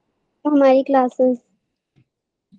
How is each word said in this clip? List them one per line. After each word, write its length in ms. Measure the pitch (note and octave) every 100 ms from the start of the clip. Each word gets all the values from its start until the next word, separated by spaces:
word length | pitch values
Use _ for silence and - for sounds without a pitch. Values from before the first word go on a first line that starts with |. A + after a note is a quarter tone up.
| _ _ _ _
हमारी 380 | D4 C#4+ C4+ C4
classes। 560 | C4+ C4+ B3+ - B3+ B3 _ _ _ _ _ _ _ _ _ _ _